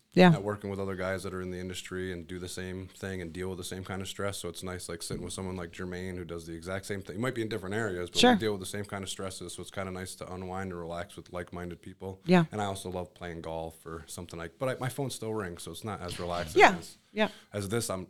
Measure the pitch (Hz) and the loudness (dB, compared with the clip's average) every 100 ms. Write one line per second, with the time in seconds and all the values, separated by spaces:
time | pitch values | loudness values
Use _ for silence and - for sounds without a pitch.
0 | _ - 180 156 101 101 101 98 98 95 | _ 10 12 10 6 0 0 0 0 0
1 | 92 95 95 92 92 90 92 87 - 92 | 0 0 -2 -4 -4 -4 -4 -6 -6 -4
2 | 92 87 82 90 87 - 92 92 95 - | -2 -4 -6 -8 -6 -6 -6 -6 -8 -6
3 | 98 92 85 82 92 90 87 95 92 95 | -4 -4 -4 -4 -4 -4 -6 -6 -4 -4
4 | 92 - 101 95 90 - 92 90 - 87 | -4 -2 -2 -2 -6 -6 -6 -6 -6 -6
5 | - 87 87 92 95 92 85 - 92 90 | -6 -6 -6 -6 -4 -4 -6 -6 -6 -4
6 | 92 90 82 85 80 82 85 95 - 101 | -4 -4 -6 -8 -8 -8 -4 -4 -4 -6
7 | 95 90 127 117 110 107 92 104 113 90 | -4 -2 0 0 -2 -2 -2 0 0 0
8 | 87 - 247 233 110 101 92 101 101 101 | 0 6 8 8 4 0 -2 -4 -4 -4
9 | 95 - 95 - 90 - 90 - 95 92 | -4 -4 -4 -6 -8 -10 -8 -4 -4 -4
10 | 90 - 90 92 92 92 95 87 82 85 | -6 -8 -8 -6 -4 -4 -4 -4 -4 -6
11 | 87 - 82 90 87 87 87 85 - 92 | -6 -10 -8 -6 -6 -6 -6 -8 -12 -10
12 | 95 95 - 180 165 107 101 98 92 90 | -8 -2 6 6 6 2 -2 -2 -4 -4
13 | 87 - 87 82 82 82 82 - 82 82 | -6 -8 -8 -6 -6 -4 -6 -8 -10 -10
14 | 78 - 87 85 82 - 131 123 127 139 | -8 -10 -8 -8 -8 -4 -4 -2 -2 -2
15 | 135 - 113 110 95 85 - 82 110 98 | -4 -4 -4 -2 -4 -6 -10 -8 -6 -6
16 | 87 - 87 87 85 165 311 180 - - | -6 -4 -2 -2 2 10 10 8 -4 -16
17 | _ 208 214 - - 104 98 117 - 95 | _ 0 0 -2 -8 -4 0 0 0 -2
18 | 90 | -6